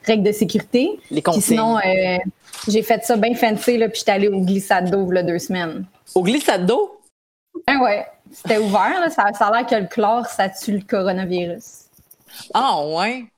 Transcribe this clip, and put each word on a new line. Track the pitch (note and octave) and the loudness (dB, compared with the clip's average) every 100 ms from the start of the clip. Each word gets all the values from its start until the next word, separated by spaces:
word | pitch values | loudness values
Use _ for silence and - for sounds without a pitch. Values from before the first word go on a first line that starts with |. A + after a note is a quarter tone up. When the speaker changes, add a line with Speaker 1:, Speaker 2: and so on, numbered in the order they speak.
Speaker 1:
règles | - A3 | 2 2
de | G3 | 2
sécurité. | G#3 F#3 G#3+ - A#3+ D#4 G#4+ - | 2 0 0 0 0 0 -4 -6
Speaker 2:
Les | D4 | -2
Speaker 1:
Puis | |
Speaker 2:
consignes. | - F3 | 0 0
Speaker 1:
sinon, | - A3+ A3+ A3 | 2 2 2 2
euh, | F#3+ F#3+ F#3 F3+ F#3+ _ - - - | 2 2 2 -2 -4 _ -20 -10 -2
j'ai | G#3+ | 0
fait | G#3+ A3 | 2 0
ça | - A#3 | 2 2
bien | A3+ | 2
fancy, | A#3+ A#3 G#3+ - A#3+ | 2 2 2 0 2
là, | A3+ | 0
puis | - | 0
j'étais | - | 0
allée | G3 G#3 | 2 2
au | F#3+ | 2
glissade | F#3 G3 F#3+ F#3+ F3+ | 0 0 2 0 2
d'eau, | G3 F#3 | 0 2
v'là | F#3 | 0
deux | F3 E3+ | 0 -2
semaines. | - F#3 E3+ E3 F#3 _ - | -4 -4 -4 -8 -14 _ -2
Speaker 2:
Au | F#3+ | 0
glissade | F3+ C#4 D4+ G3+ F3+ | 2 0 0 0 2
d'eau ? | C4 G4+ - _ _ _ _ _ E4+ - | 0 -2 -6 _ _ _ _ _ -6 -2
Speaker 1:
Ah | C#4 | 2
ouais, | A#3 G#3 - - - | 2 0 -6 -18 -20
c'était | - - G#3+ | -12 -4 -2
ouvert, | G#3+ G3 G#3 F#4 | 0 0 0 0
là, | E4 | -2
ça, | - G#3 | 0 -2
ça | - G#3 | 0 0
a | A3+ | 0
l'air | B3+ | 0
que | A3+ | -2
le | F#3 | -2
chlore, | - G#3 A#3 A#3+ | -2 0 0 -2
ça | - F#3+ | -2 -4
tue | - - | -4 -6
le | G3+ | -6
coronavirus. | - G3+ F#3+ F#3 F#3 F3+ F3 F3+ - - _ _ _ - _ - - | -2 -2 0 -2 -2 -4 -4 -8 -14 -20 _ _ _ -20 _ -20 -4
Speaker 2:
Ah | G#3 B3+ F3 D3 | 0 0 0 -2
ouais ? | D#3+ G3+ B3+ A3+ | -2 -2 -4 -12